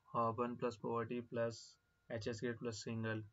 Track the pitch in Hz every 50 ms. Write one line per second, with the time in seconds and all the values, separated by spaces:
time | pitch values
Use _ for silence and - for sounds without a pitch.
0 | _ - - 120 117 113 110 120 120 120 120 117 131 120 120 - - 120 117 117
1 | 113 113 123 120 117 - 127 117 117 117 113 - - - - _ _ _ _ _
2 | _ - 123 113 101 123 117 104 127 120 117 113 123 120 110 104 - 120 117 113
3 | 110 113 110 110 107 -